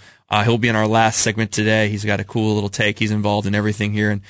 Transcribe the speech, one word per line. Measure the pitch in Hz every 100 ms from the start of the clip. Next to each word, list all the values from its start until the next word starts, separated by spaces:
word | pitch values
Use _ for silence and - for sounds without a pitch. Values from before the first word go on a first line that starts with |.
| - - -
Uh, | 107
he'll | 110 117
be | 120
in | 110
our | 107
last | 113 113 110
segment | - 110 110
today. | - 107 110 107
He's | 104 104
got | 101
a |
cool | 101 120 110 107
little | 101
take. | - 107 101
He's | 107
involved | 107 104 104 101
in |
everything | 104 104 104 104
here | 104 107
in, | 104 -